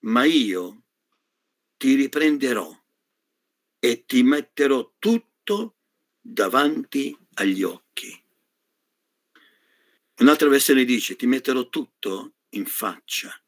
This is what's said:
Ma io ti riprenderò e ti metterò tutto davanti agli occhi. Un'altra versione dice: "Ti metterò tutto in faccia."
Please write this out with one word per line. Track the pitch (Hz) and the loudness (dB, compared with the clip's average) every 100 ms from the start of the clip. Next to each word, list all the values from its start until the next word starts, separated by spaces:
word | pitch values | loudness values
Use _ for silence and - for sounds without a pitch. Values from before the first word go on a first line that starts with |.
| 113 | -2
Ma | 117 | 0
io | 139 160 113 92 90 107 _ _ _ _ _ _ _ _ _ _ | 2 2 0 -4 -8 -14 _ _ _ _ _ _ _ _ _ _
ti | 135 135 | 0 2
riprenderò | 135 147 156 147 135 113 87 - _ _ _ _ _ _ _ _ _ _ | 0 0 0 2 0 -2 -6 -12 _ _ _ _ _ _ _ _ _ _
e | 123 117 _ | -2 -2 _
ti | 127 | 2
metterò | 123 147 143 - 143 135 - _ | 4 2 -2 -2 2 2 -2 _
tutto | 208 226 _ _ - 208 226 _ _ _ _ _ | 0 0 _ _ -6 -6 -6 _ _ _ _ _
davanti | - - 98 127 147 156 - 139 139 - _ | -16 -6 -2 0 0 -2 -6 -6 -6 -10 _
agli | - 98 95 | -4 -2 -2
occhi. | 92 - _ - - - _ _ _ _ _ _ _ _ _ _ _ _ _ _ _ _ _ _ _ _ | -4 -6 _ -16 -16 -20 _ _ _ _ _ _ _ _ _ _ _ _ _ _ _ _ _ _ _ _
Un'altra | 127 151 147 | 4 6 4
versione | 139 - 135 123 | 4 4 4 4
dice: | 123 - - | 0 -4 -4
"Ti | 123 | -2
metterò | 131 - 127 120 | -2 -2 -4 -4
tutto | - 131 _ 104 95 - _ _ | -8 -10 _ -10 -10 -12 _ _
in | 107 95 | -10 -6
faccia." | - 107 - _ - - - | -4 -6 -8 _ -10 -10 -18